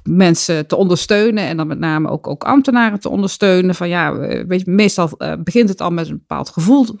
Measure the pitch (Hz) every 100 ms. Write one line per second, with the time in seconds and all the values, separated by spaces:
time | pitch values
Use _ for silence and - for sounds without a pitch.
0 | - 175 180 165 - 160 151 - 190 180
1 | - 208 220 214 147 165 156 - 165 156
2 | 151 156 - 147 - 277 269 240 226 202
3 | - 196 196 - 202 185 185 175 175 175
4 | 151 - - - - 185 185 196 208 -
5 | 160 - 151 160 165 240 208 185 175 170
6 | 156 151 - 147 135 - 175 277 226 208